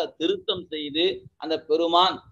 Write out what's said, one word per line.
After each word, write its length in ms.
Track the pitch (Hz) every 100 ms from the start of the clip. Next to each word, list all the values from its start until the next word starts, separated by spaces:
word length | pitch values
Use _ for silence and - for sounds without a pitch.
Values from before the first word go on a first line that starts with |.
| 160
திருத்தம் 520 | - 165 196 - 190 -
செய்து 380 | 156 147 147 185 - - _
அந்த 180 | 151 156
பெருமான் 560 | - 160 170 170 185 147 -